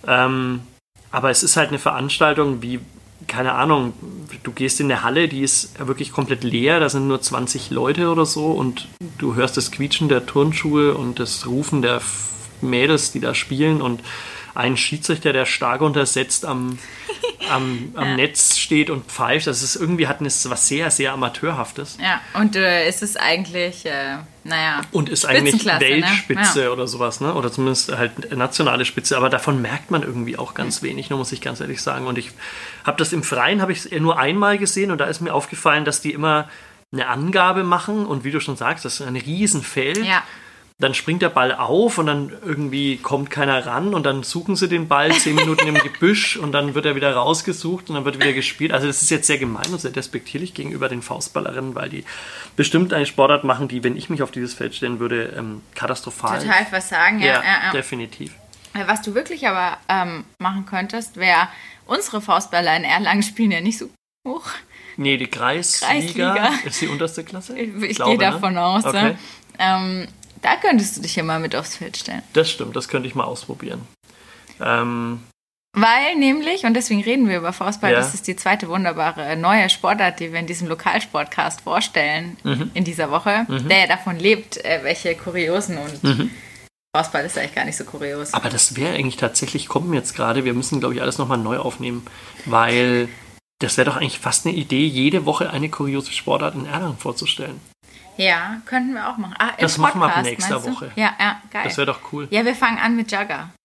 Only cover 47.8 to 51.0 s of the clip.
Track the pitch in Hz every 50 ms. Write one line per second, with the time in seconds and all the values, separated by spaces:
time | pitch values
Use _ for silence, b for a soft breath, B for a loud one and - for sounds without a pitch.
47.8 | - - 156 143 131 143 135 135 139 143 131 135 131 - - - 147 160 143 135
48.8 | 139 143 139 - - - 160 151 156 - 147 135 131 120 110 107 135 165 180 165
49.8 | - 127 - 135 127 - - 120 - - - 143 180 180 - - 143 - - 143
50.8 | 135 131 127 120